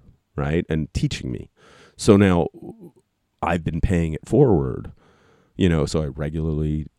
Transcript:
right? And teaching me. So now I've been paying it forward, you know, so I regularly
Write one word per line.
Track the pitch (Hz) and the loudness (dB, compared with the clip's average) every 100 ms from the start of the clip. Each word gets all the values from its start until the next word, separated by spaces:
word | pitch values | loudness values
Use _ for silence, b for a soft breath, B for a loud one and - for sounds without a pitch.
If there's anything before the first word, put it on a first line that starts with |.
| - _ _ - | -20 _ _ -6
right? | 71 80 - | -2 -2 -2
And | 80 73 | -4 -4
teaching | - 147 - 65 | -4 -4 -4 -10
me. | 58 - b b b b - | -10 -14 b b b b -2
So | - 101 | 4 6
now | 98 87 - - - 226 175 _ _ _ _ _ | 6 4 0 -6 -18 -18 -20 _ _ _ _ _
I've | 160 170 | -2 -2
been | 117 80 | -2 -2
paying | - 87 82 | 0 0 -2
it | 78 - | -4 0
forward, | 113 139 85 65 - - b b b b b b - | 4 6 4 0 -6 -10 b b b b b b 0
you | 92 | 2
know, | 82 76 | 4 2
so | 82 | -2
I | 76 | -4
regularly | 67 76 78 80 76 76 78 73 | -6 -6 -4 -4 -2 -2 -4 -6